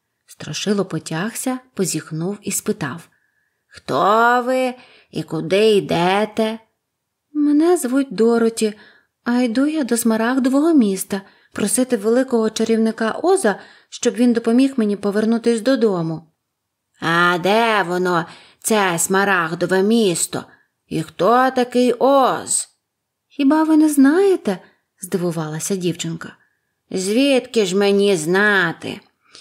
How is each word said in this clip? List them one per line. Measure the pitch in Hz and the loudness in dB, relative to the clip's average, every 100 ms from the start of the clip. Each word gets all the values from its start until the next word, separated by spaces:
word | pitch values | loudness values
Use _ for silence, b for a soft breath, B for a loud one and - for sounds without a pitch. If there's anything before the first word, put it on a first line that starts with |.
| _ _ _ | _ _ _
Страшило | - - 151 190 202 | -18 -12 -8 -4 -2
потягся, | 185 160 - 160 208 - 269 254 - | -2 -6 -8 -8 -8 -6 -8 -8 -8
позіхнув | - 190 160 - 156 175 208 | -6 -4 -6 -8 -8 -8 -8
і | - | -8
спитав: | - - - 143 160 - _ _ _ _ _ _ | -8 -6 -6 -8 -10 -18 _ _ _ _ _ _
«Хто | - - 131 185 220 233 247 240 | -16 -6 0 2 4 4 2 0
ви | 262 254 254 B B B | -2 -2 -6 B B B
і | 151 | -10
куди | 156 165 165 190 220 | -8 -6 -2 2 4
йдете?» | 202 147 170 175 196 214 220 220 220 _ _ _ _ _ _ _ | 2 2 0 0 0 -2 -2 -4 -4 _ _ _ _ _ _ _
«Мене | 294 294 294 330 359 | -2 2 4 4 2
звуть | 247 269 269 | 0 -2 -2
Дороті, | 190 226 233 226 226 214 202 b b b _ | 2 2 4 2 0 -4 -4 b b b _
а | - 247 | -2 0
йду | 247 226 294 | 0 0 0
я | 311 | 0
до | 240 233 | -2 0
Смарагдового | 226 220 226 262 254 269 320 | 0 0 0 0 0 2 4
міста | 311 208 190 - 196 - b b | 4 2 0 -6 -8 -10 b b
просити | - 202 - 262 233 | -6 -2 0 0 0
великого | 208 240 262 233 220 | 0 0 0 0 0
чарівника | 214 226 220 220 220 220 - | -2 0 0 0 -2 -4 -2
Оза, | 339 381 220 185 B B B | 0 2 2 -2 B B B
щоб | - 247 | -4 -2
він | 196 247 | 2 2
допоміг | 233 233 240 269 269 | 2 2 2 2 0
мені | 214 202 | -2 -2
повернутись | 208 202 220 226 233 233 | -2 -2 0 0 0 0
додому». | 214 269 220 180 160 160 - _ _ _ _ _ _ - | 0 2 2 0 -4 -6 -12 _ _ _ _ _ _ -8
«А | 160 165 175 175 | -2 0 2 0
де | 175 220 233 214 | 0 0 2 0
воно, | 170 180 180 175 170 B B B | -2 -2 -2 -2 -4 B B B
це | - 220 190 170 | -2 0 0 -2
Смарагдове | - 190 196 185 165 170 175 185 | -2 0 0 0 -2 -4 -2 0
місто? | 202 233 202 160 - 127 - b b _ - | 2 2 2 0 -4 -8 -12 b b _ -10
І | 156 | -8
хто | 156 - 185 240 262 | -6 -2 0 2 2
такий | 254 247 247 247 240 | 0 -2 0 0 2
Оз?» | 254 277 240 165 - - - _ _ _ _ _ _ | 2 2 2 -2 -4 -6 -6 _ _ _ _ _ _
«Хіба | - 277 311 | -2 2 2
ви | 311 311 | 4 4
не | 311 | 4
знаєте?» | 285 269 339 392 370 - 180 b b b _ | 4 4 4 2 2 -2 -6 b b b _
здивувалася | 180 190 175 165 156 156 - 196 | -8 -4 -4 -4 -6 -6 -6 -4
дівчинка. | 175 165 165 160 - - _ _ _ _ - | -4 -4 -8 -10 -14 -20 _ _ _ _ -10
«Звідки | 190 185 226 285 262 - 226 190 | -8 -2 0 2 0 0 -2 0
ж | 190 | 2
мені | 202 202 202 185 | 2 2 2 0
знати? | 156 190 214 196 170 - 113 - _ _ B B | 0 2 2 2 0 -4 -12 -14 _ _ B B